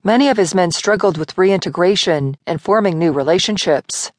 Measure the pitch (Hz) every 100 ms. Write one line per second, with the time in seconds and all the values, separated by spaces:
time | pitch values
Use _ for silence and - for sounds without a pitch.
0 | 196 240 285 220 180 185 175 - - 208
1 | 202 156 156 - 190 196 175 160 180 202
2 | - 156 139 135 - 160 - 214 202 160
3 | 170 139 139 180 - 208 - 139 - -
4 | -